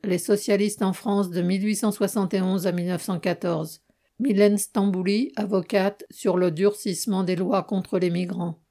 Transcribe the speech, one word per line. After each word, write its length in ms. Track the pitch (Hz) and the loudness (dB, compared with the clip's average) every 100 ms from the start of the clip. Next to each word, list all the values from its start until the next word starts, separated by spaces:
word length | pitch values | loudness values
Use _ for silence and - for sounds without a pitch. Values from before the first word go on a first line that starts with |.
Les 160 | 196 175 | -2 -2
socialistes 640 | - 202 - 202 208 - | 2 0 2 2 2 0
en 120 | 190 | -2
France 340 | 185 - 202 185 | 0 -2 0 0
de 140 | 175 | 0
mille 220 | 175 190 | 0 0
huit 120 | 208 202 | 0 0
cent 160 | 214 | 0
soixante 400 | 202 196 214 190 | 0 0 0 0
et 80 | 196 | 0
onze 260 | 185 190 180 | 0 0 0
à 60 | |
mille 160 | 175 175 | -2 -2
neuf 140 | 175 | -4
cent 180 | - 180 | -4 -2
quatorze. 640 | 185 175 180 160 160 - _ _ _ - | -2 -2 -2 -2 -4 -12 _ _ _ -4
Mylène 400 | 262 202 208 208 | 0 4 4 4
Stambouli, 760 | - 226 202 185 185 208 277 - | -2 0 0 0 2 2 0 -4
avocate, 680 | 202 190 - 202 196 202 - | 0 0 0 0 0 -4 -20
sur 260 | - 202 180 | -4 0 2
le 140 | 180 | 2
durcissement 720 | 156 202 202 208 175 - 190 | 2 0 0 -6 -4 -2 -2
des 140 | 185 180 | 0 0
lois 280 | 185 196 | 0 0
contre 340 | - 190 - 190 | 0 -4 0 0
les 120 | 175 | 0
migrants. 500 | 175 180 175 175 156 _ | 0 -4 -4 -6 -8 _